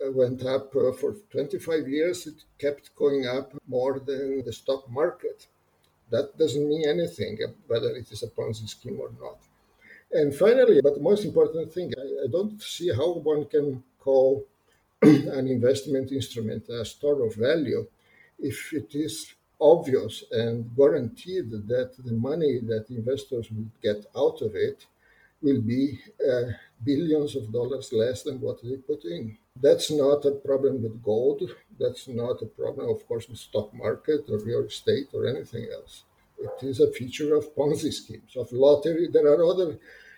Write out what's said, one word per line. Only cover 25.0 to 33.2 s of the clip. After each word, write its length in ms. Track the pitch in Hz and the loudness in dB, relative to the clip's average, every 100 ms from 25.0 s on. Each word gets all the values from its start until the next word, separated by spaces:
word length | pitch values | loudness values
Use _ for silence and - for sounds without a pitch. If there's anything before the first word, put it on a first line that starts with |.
| _ _ _ _ | _ _ _ _
will 180 | 147 135 | 2 2
be, 400 | 151 127 143 - - - 147 | 2 0 -2 -4 -14 -4 0
uh, 260 | 123 123 - - _ | 0 -2 -8 -14 _
billions 540 | 117 143 170 151 147 139 | -2 0 2 0 0 -4
of 160 | 110 | -6
dollars 400 | 113 123 131 - | -4 -4 -6 -4
less 300 | 113 117 - | 0 0 -2
than 180 | 151 131 | -8 -6
what 220 | 117 - | -6 -8
they 140 | 117 135 | -8 -8
put 280 | - 151 | -6 -6
in. 320 | 170 170 110 - _ - | -6 -8 -10 -14 _ 2
That's 300 | 139 156 - | 4 4 4
not 340 | 156 139 143 | 2 4 4
a 80 | 143 | 2
problem 500 | 135 - 135 135 127 | -2 0 0 2 0
with 200 | 110 117 | -4 -6
gold. 400 | 104 110 131 147 180 - _ - | -2 0 0 0 -6 -10 _ -6
That's 300 | 123 123 - | -4 -4 -10
not 320 | 117 120 123 | -6 -4 -6
a 40 | 110 | -8
problem, 420 | - 123 135 120 | -8 -8 -6 -4
of 180 | 107 - | -4 -4
course, 220 | 117 | -8